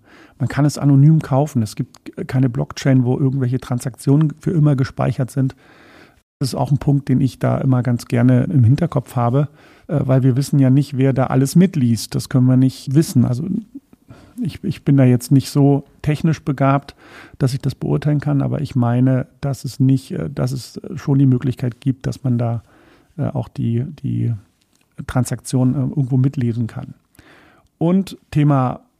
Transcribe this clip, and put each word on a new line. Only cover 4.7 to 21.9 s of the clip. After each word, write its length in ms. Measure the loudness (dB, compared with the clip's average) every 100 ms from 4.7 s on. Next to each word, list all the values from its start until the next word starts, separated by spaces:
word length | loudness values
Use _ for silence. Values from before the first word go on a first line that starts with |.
| 2
gespeichert 520 | -2 -2 -4 -2 -4
sind. 260 | -2 -4 -4 _ _ -20 -20 -20 _ _ _
Das 100 | -6
ist 60 | -4
auch 160 | -2
ein 60 | 0
Punkt, 320 | 0 0 0
den 120 | 0
ich 180 | 0 -2
da 180 | -2 0
immer 260 | 0 0
ganz 220 | 0 -4 -2
gerne 380 | 2 4 4 2
im 180 | 2
Hinterkopf 520 | 4 4 0 -4 -4 -2
habe, 340 | 0 0 -2 -6 -20 _ -6
äh, 120 | -4
weil 200 | 2 2
wir 140 | 2 0
wissen 220 | 0 2
ja 100 | 4
nicht, 280 | 4 2 0
wer 140 | 0
da 160 | 0 0
alles 300 | 0 2 4
mitliest. 580 | 4 2 0 0 -2 -8
Das 140 | -2
können 180 | 2 4
wir 100 | 4
nicht 360 | 2 0 0 0
wissen. 300 | 2 2 2
Also 220 | -2 -4 -6 -8 -20 _ _ _ -20 -20 -8
ich, 220 | -8 -6
ich 200 | -8 -4
bin 140 | 2 4
da 60 |
jetzt 280 | 4 2 2
nicht 180 | 2 2
so 360 | 2 4 2 -2 _
technisch 420 | -4 -2 -2 -2
begabt, 520 | -6 -2 0 0 -4 -20 -20 -20 -20 -4
dass 160 | -2
ich 80 | -2
das 140 | -6 -6
beurteilen 440 | -4 -2 0 -2
kann, 220 | 0 -2
aber 200 | -2 -4
ich 140 | -4 -2
meine, 520 | 0 2 2 0 -4 _
dass 220 | -8 -8
es 160 | -10 0
nicht, 320 | 2 2 -2
äh, 180 | -8 -8
dass 220 | -4 -4
es 300 | -6 -10 -16 -14 -10
schon 240 | -2 2
die 60 | 4
Möglichkeit 560 | 2 -2 -4 -8 -4
gibt, 260 | -6